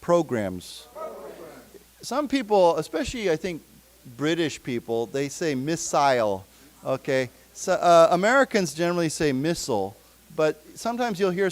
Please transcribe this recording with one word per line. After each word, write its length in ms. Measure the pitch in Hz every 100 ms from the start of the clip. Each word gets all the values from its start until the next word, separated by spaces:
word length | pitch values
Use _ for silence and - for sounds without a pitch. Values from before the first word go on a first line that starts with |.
Programs. 840 | - 175 156 127 101 92 - - - - - - - - - - - - - _
Some 260 | - 247 294
people, 500 | 277 214 208 180 160
especially 520 | 156 - 277 254 202
I 60 | 160
think 260 | 190 165 - - _ _ - 117
British 440 | 143 165 165 -
people, 440 | - 120 - 113 113
they 240 | 139 143
say 240 | - 175
missile, 880 | 135 135 165 - 170 143 127 110 98 95 - - _
okay? 460 | - 135 - 135 127 - _
So, 200 | - -
uh, 340 | 180 175 170 165
Americans 600 | 175 196 262 262 220 180
generally 360 | 143 170 175 165
say 220 | - 156
missile, 640 | 131 147 170 - 113 98 107 _ _ _ 156
but 240 | 156 156 -
sometimes 460 | - - 240 240 190
you'll 100 | 196
hear 220 | 180 196